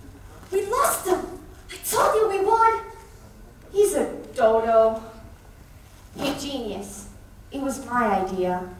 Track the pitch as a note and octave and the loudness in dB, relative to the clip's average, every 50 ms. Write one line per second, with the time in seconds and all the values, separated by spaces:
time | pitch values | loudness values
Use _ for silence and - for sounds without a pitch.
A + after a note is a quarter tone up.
0 | - - - - - - - - - - F#4 G4 G#4 G4+ A#4 C5+ D5 - - - | -20 -20 -20 -20 -20 -20 -20 -20 -12 -4 -4 -2 -2 0 0 2 2 2 0 0
1 | - F#4 F4+ - - - - - - - - - - - F4+ - - - G#4+ A#4 | 0 0 0 0 0 -6 -10 -14 -16 -18 -20 -20 -18 -18 -18 -10 -6 -2 2 2
2 | - - - A4 A4 F#4 G4 F#4+ G4 G#4 A4+ A4+ A4+ A4+ A4+ A4 - - - - | 4 4 4 4 2 2 2 0 2 4 4 6 6 4 4 2 -4 -10 -14 -18
3 | - - - - - - - - - - - - - - - G4 G#4 F#4+ - C#4 | -20 -20 -20 -20 -20 -20 -20 -20 -20 -20 -20 -20 -20 -4 2 4 4 4 4 0
4 | - - - - - - - B3+ A3+ A3 A3 A3+ A3 A3+ A3+ A3 A3 A3 A3+ A3+ | -2 -2 -4 -8 -12 -10 -2 2 4 4 4 4 2 4 6 6 6 6 4 0
5 | A3+ - - - - - - - - - - - - - - - - - - - | -6 -12 -16 -18 -20 -20 -20 -20 -20 -20 -20 -20 -20 -20 -20 -20 -20 -20 -20 -20
6 | - - - C4+ C#4+ C4+ - - C#4 C#4+ C#4 B3 A3+ G3+ F#3+ F#3+ G3+ - - - | -20 -18 -10 -6 -4 -4 -4 -4 -6 -8 -6 -6 -6 -6 -8 -8 -10 -12 -14 -16
7 | - - - - - - - - - - - C#4 C#4 C4+ A#3 - - A#3 A#3+ A#3+ | -16 -18 -18 -20 -20 -20 -20 -20 -20 -12 -10 -6 -4 -4 -6 -6 -8 -4 0 0
8 | A#3 G#3 G3 F#3+ F#3 F#3+ G3 F3+ F3+ F3+ F3+ F3+ F3+ F3+ - | 2 2 2 0 0 -2 -2 -2 -2 -2 -2 -4 -6 -8 -12